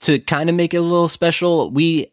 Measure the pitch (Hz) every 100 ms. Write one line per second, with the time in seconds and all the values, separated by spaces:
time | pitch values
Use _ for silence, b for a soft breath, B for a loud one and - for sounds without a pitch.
0 | - 139 - 147 165 175 170 175 170 175
1 | 170 - 170 165 175 165 110 135 165 160
2 | -